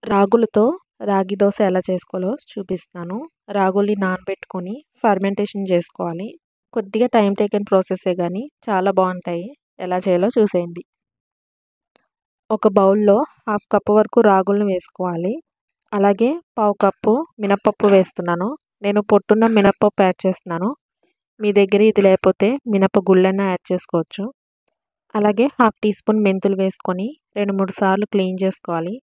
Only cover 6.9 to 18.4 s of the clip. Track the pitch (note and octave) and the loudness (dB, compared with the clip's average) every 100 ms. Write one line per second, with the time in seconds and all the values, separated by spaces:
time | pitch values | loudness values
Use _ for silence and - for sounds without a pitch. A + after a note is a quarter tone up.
6.9 | A3 B3 A#3 G3+ G3 G#3 G#3 G3+ G3 F#3 | -2 0 2 0 0 -2 -2 0 0 0
7.9 | F#3 - F3+ F3 F#3 C#4+ _ - G3 F#3+ | -4 -4 -4 -4 -6 -12 _ -4 -2 0
8.9 | F#3+ F#3 F3+ F3+ E3+ G3 C#4+ _ _ F#3 | 0 0 -2 -8 -8 -10 -18 _ _ -6
9.9 | F#3 F#3+ F3 G3 B3 G#3+ F3+ F3 E3+ - | -4 0 0 0 2 0 0 -4 -12 -18
10.9 | _ _ _ _ _ _ _ _ _ _ | _ _ _ _ _ _ _ _ _ _
11.9 | _ _ _ _ _ _ G#3+ G#3+ G3+ F#3+ | _ _ _ _ _ _ -2 2 4 4
12.9 | G3+ G#3 G#3 D4+ _ - G#3 _ G#3 - | 4 4 4 2 _ -6 -6 _ -2 2
13.9 | G#3+ G#3 - G#3+ F#3+ F#3 G3+ G#3 F3+ - | 2 2 4 4 4 2 -2 -2 -4 -8
14.9 | _ F#3 E3+ F3 C#4+ _ _ _ _ _ | _ -6 -4 -4 -6 _ _ _ _ _
15.9 | G#3 G3+ G3 A#3 E4 _ - G#3 G3+ G3 | 0 2 2 0 -2 _ -2 -2 2 0
16.9 | - - A#3 E4 _ G3+ G3+ - G#3 G#3 | 0 -2 0 -2 _ -2 0 0 2 4
17.9 | G3 F3+ - F3 F3 | 4 2 -4 -4 -4